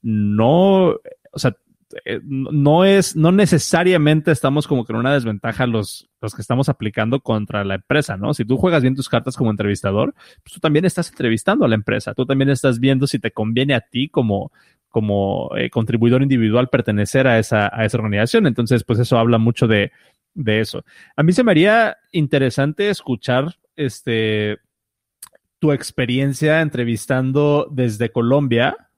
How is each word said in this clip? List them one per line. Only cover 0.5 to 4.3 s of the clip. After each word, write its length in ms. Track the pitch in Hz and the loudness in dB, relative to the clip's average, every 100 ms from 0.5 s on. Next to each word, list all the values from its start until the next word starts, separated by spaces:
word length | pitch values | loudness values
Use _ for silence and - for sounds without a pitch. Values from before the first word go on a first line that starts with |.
| 165 196 190 180 | 4 4 4 2
o 480 | - - - _ - | 0 -10 -20 _ -4
sea, 180 | 131 104 _ _ _ - | -4 -4 _ _ _ -16
eh, 160 | - - | -10 -10
no, 280 | - 135 135 | -8 -8 -4
no 340 | 147 143 160 190 | 0 4 4 4
es, 300 | 196 185 160 | 4 2 2
no 160 | 156 | 4
necesariamente 1000 | 190 196 160 - 170 180 180 147 156 156 | 4 4 2 2 2 2 4 4 2 2